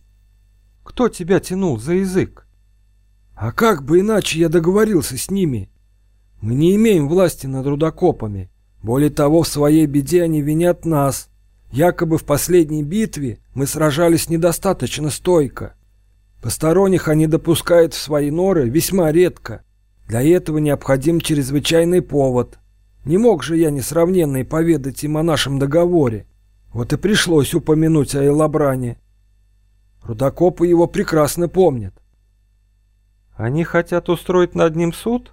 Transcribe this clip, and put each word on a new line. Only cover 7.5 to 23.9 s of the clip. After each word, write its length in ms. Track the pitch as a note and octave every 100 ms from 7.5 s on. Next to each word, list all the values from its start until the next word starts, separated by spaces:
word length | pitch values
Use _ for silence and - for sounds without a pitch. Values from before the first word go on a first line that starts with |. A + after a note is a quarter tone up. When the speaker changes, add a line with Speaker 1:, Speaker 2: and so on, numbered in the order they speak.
| C3 C3+
Speaker 2:
рудокопами. 840 | C#3+ D#3+ - F3+ - G#2+ G2 F#2 _ _ _
Более 280 | G#2+ B2+ D3
того, 320 | D3 D3 E3
в 60 | D#3
своей 380 | D3 D3 D#3 D3+
беде 360 | C#3+ C3+ F3+
они 200 | E3+ D#3
винят 420 | C#3+ D#3 F3 E3+
нас. 440 | E3 D3+ C#3 - - _ _ _ -
Якобы 460 | A#2+ F3 F3 D#3+ D#3+
в 60 |
последней 600 | - C#3+ - F3+ D3+ D3+
битве 540 | D3 G#3 G#3+ D#3 C3+ G2+ _
мы 120 | B2+ C#3
сражались 640 | D3+ D#3 C#3+ E3+ E3 -
недостаточно 840 | E3 E3+ D#3+ G3 F3+ A#2+ - D3+
стойко. 640 | - - F3 C3+ - G2 - _ _ _ _ _ _
Посторонних 680 | A#2 - D#3 F3 G3 F3 -
они 180 | D#3 D#3+
допускают 680 | D#3+ E3 D#3+ - E3+ E3
в 40 | -
свои 320 | - D3+ D3
норы 380 | D#3+ F#3+ E3+ A#2+
весьма 420 | D3+ D#3+ F#3+ D#3+
редко. 540 | D#3+ F3+ - - - _ _ _ _ -
Для 160 | A2+
этого 360 | C#3+ F3+ F3 D3+
необходим 640 | D3+ C#3 - C3+ C#3+ E3+
чрезвычайный 800 | - D3+ C3 C#3+ - E3 E3+ F3+
повод. 560 | - C#3+ C3+ B2 A#2+ - _ _ _ _
Не 140 | C3 F3+
мог 240 | A#3+ F3
же 140 | B2+ E3
я, 140 | D#3+
несравненный, 720 | C#3+ A#2